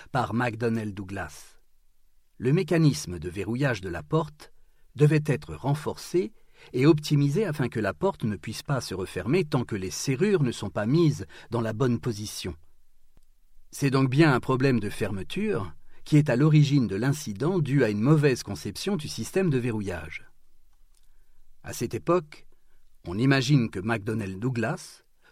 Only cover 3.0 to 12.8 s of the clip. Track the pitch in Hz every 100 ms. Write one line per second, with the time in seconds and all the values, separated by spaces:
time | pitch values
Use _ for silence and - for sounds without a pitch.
3 | - 87 87 90 95 123 139 110 92 85
4 | 76 156 156 - - - - _ - -
5 | 147 151 151 120 - 78 131 147 - -
6 | - 175 214 - - - - 127 143 156
7 | - 147 143 165 202 147 120 120 101 -
8 | 190 - 110 95 - - - 135 - 92
9 | 92 92 95 180 160 135 110 104 90 -
10 | - 131 208 185 123 - 104 - 107 156
11 | 160 95 - - - 117 110 107 131 117
12 | 127 104 107 - 95 78 - -